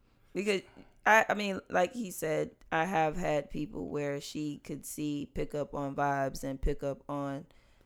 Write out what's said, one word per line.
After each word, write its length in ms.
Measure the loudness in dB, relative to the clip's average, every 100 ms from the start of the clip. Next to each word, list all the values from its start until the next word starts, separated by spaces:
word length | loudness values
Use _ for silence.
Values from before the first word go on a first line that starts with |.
| _ _ -10
Because, 300 | -4 0 0 -2 -16 -20 0 6
I, 180 | 8 8
I 60 |
mean, 260 | 2 0 -4 0
like 240 | 2 2
he 160 | 0 -8
said, 400 | -4 0 0 -2 -6 -2
I 140 | 0
have 320 | 2 4 2 2
had 340 | 0 0 0
people 380 | -6 -6 -6 -6
where 320 | -2 -2 -4
she 400 | -6 -6 -6 -6
could 200 | -8 -10
see, 440 | -10 -6 -4 -4 -4
pick 220 | -4 -4
up 200 | -2 -4
on 200 | -4 -4
vibes 500 | 0 2 2 0 -2
and 160 | -6 -2
pick 220 | 0 0
up 200 | -2 -4 -6
on, 380 | -4 -4 -6 -10 -20 -20 _